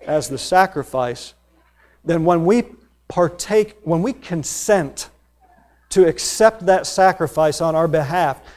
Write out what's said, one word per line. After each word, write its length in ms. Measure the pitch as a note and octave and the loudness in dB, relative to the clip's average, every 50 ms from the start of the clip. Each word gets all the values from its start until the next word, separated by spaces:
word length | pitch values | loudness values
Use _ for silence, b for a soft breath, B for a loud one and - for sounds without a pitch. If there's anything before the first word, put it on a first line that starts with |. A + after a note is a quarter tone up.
| - | -8
as 220 | - D3+ D3+ C3+ - | -4 -4 -4 -4 -4
the 100 | C#3 B2+ | -8 -8
sacrifice, 960 | - - F#3 F#3 F#3+ F#3 - D3+ C3 - - C3 B2 B2 B2 - - - _ _ _ _ _ _ _ _ _ _ _ _ _ _ - | -4 0 2 2 2 2 0 -8 -8 -6 -4 -4 -4 -4 -6 -10 -14 -20 _ _ _ _ _ _ _ _ _ _ _ _ _ _ -4
then 200 | D#3 E3 E3 D#3+ | -2 0 2 2
when 220 | F3 F3 E3+ E3 | 2 2 2 4
we 180 | F3+ A3 A#3+ A#3 - - - _ _ _ _ _ - | 2 2 2 0 -4 -10 -20 _ _ _ _ _ -10
partake, 680 | - F3+ F3 D#3 - - - - G#3+ G#3+ G#3 G#3 - _ - | -2 0 0 0 -2 -8 -6 0 0 0 0 0 -4 _ -4
when 180 | D#3+ E3+ E3 F#3 | -2 -2 0 -2
we 120 | C4 C4 | -4 -6
consent 960 | - - - F3+ D#3+ C3+ - - - - - G#3 F#3+ D3+ C3+ - - - - _ _ _ _ _ _ _ _ _ _ _ _ _ _ _ - | -8 -10 -8 -6 -6 -6 -8 -10 -8 0 2 2 2 2 -4 -8 -12 -16 -16 _ _ _ _ _ _ _ _ _ _ _ _ _ _ _ -2
to 180 | - F#3+ F#3 D#3+ | 4 4 4 4
accept 560 | - - - - - - A3 A3 A3 - F3 | 4 -2 -6 -8 0 2 2 2 2 2 0
that 220 | F#3 F#3 F3+ C#3 | 2 2 2 0
sacrifice 760 | - - - F#3+ F#3+ E3+ - E3+ C3+ - D#3 D#3+ D3+ C#3+ - | -4 0 2 2 2 2 0 -4 -4 -2 0 0 0 0 -2
on 140 | E3+ D#3+ D#3+ | -2 -2 0
our 120 | D#3+ E3 | 0 0
behalf, 540 | D#3+ D3+ D#3+ D3 C3+ E3+ F#3 E3+ C#3+ C3 - b b b | 0 0 -2 -2 -2 -2 -2 0 -2 -2 -6 b b b